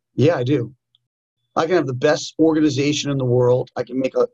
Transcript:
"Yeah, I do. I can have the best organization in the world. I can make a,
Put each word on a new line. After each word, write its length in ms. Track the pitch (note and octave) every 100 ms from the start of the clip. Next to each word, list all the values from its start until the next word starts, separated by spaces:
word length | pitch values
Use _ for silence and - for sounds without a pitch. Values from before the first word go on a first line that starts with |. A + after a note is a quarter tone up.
| _
"Yeah, 220 | - C3+ D#3
I 80 |
do. 320 | B2 C#3+ - - _ _ _ _ _ _ _ -
I 100 | D3+
can 100 | F3+
have 120 | C3+
the 60 |
best 420 | B2 D3+ D#3+ - -
organization 720 | D#3+ D#3 D3+ B2+ C#3+ D3 C#3+
in 80 | C#3
the 80 | B2+
world. 460 | B2 B2 B2+ - B2
I 60 |
can 180 | B2 B2+
make 160 | C3 B2
a, 120 | A#2+